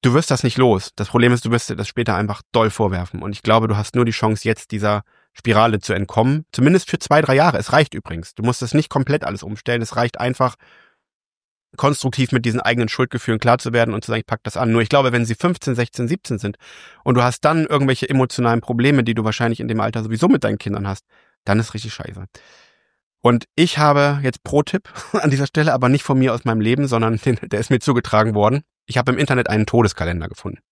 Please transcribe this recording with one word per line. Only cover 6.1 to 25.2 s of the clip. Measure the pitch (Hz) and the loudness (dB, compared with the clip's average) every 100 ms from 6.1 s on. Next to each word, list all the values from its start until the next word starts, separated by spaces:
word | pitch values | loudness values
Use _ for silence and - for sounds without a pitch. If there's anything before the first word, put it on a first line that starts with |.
| - 120 147 156 | 0 2 0 -4
Zumindest | - 131 185 - | 0 4 4 0
für | 170 | -8
zwei, | - 151 | 2 2
drei | 156 131 | 4 4
Jahre. | 170 123 | 4 2
Es | - | 0
reicht | 139 151 | 2 2
übrigens. | - - 82 80 - | -2 -10 -12 -12 -4
Du | |
musst | 113 123 | -4 -2
das | 120 | -2
nicht | 143 156 | -2 0
komplett | 143 131 147 - | -2 0 -2 -2
alles | 101 | -8
umstellen. | 101 104 - 120 | -10 -12 -4 -4
Es | 110 - | -4 -4
reicht | 120 - | -4 -2
einfach, | 123 127 127 - _ _ _ _ _ _ _ _ _ _ _ - | -6 -2 -2 -4 _ _ _ _ _ _ _ _ _ _ _ -2
konstruktiv | 139 147 135 120 127 | -2 0 -4 -2 0
mit | 131 120 | 0 0
diesen | 117 | -2
eigenen | 110 120 113 | 0 0 -2
Schuldgefühlen | - 131 123 - 110 | -2 -2 -2 -4 -2
klar | 120 123 | 2 0
zu | - | 0
werden | 117 113 | 0 0
und | 107 | -2
zu | - | -4
sagen, | 113 | -6
„Ich | - | -4
pack | 117 | -8
das | - 92 | -6 -4
an.“ | 117 | 0
Nur | 113 | 2
ich | 110 | 2
glaube, | 139 135 | 2 2
wenn | 120 117 | 0 -2
sie | 113 | -2
fünfzehn, | 175 175 - 120 | -2 -2 -4 -4
sechzehn, | 120 - 120 | -4 -4 -4
siebzehn | 185 - 110 | -4 -4 -6
sind | 104 101 - - - - | -6 -10 -16 -20 -20 -12
und | - 123 | 0 2
du | |
hast | 123 120 | 2 2
dann | 151 160 156 | 0 2 0
irgendwelche | 147 135 131 - | 0 2 0 0
emotionalen | 135 127 - 120 117 | 0 0 0 0 0
Probleme, | - 120 127 143 | -2 0 2 4
die | 120 | 2
du | 117 110 | 0 -2
wahrscheinlich | 107 117 117 | -2 -2 -2
in | 117 | -4
dem | 110 | -2
Alter | 107 110 | -2 -4
sowieso | 110 110 180 | -6 0 2
mit | 226 107 | 2 2
deinen | 104 | -4
Kindern | - 104 101 | -4 -6 -4
hast, | 98 _ _ _ _ | -6 _ _ _ _
dann | - 101 | -2 0
ist | 113 | 0
richtig | 110 113 | -6 -12
scheiße. | - - 95 95 - _ _ _ _ _ _ _ _ | -12 -14 -14 -18 -20 _ _ _ _ _ _ _ _
Und | 120 120 - - | 2 2 0 0
ich | 175 - | 0 4
habe | 151 143 143 143 | 4 4 2 0
jetzt | 135 - | -2 -4
Pro-Tipp | - 143 147 - - - | -2 -2 0 -4 -6 -18
<laughs> | - 214 | -6 -2